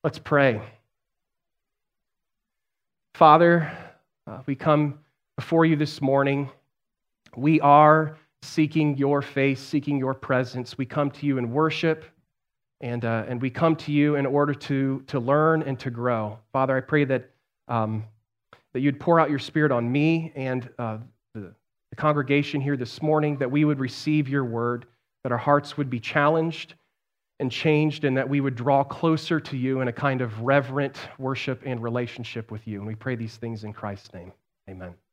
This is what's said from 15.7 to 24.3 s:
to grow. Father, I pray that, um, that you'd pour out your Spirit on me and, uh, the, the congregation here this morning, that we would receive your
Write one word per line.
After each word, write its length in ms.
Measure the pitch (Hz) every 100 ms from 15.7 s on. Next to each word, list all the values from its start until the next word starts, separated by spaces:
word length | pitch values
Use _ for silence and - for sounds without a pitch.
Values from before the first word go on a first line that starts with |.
| 127
to 100 | 131
grow. 480 | 117 123 117 107 110 _
Father, 240 | 135 131 131
I 40 |
pray 240 | - 151
that, 260 | 135 127 - _ _ _ -
um, 380 | 117 110 110 110 _ _ _ _ - _
that 80 | 127
you'd 200 | 143 139
pour 180 | - 165
out 100 | 151
your 100 | 143
Spirit 320 | - 156 151
on 180 | 123 117
me 420 | 135 156 165 165 139
and, 320 | 131 127 120 -
uh, 200 | 117 110 117 _ _
the, 180 | 110 92 _ _ _ _
the 60 | -
congregation 640 | 156 147 131 143 143 147
here 160 | 135 139
this 260 | 117 -
morning, 360 | 156 156 151 139
that 120 | 127
we 140 | 143
would 160 | 151 139
receive 480 | 127 - 156 151
your 160 | 131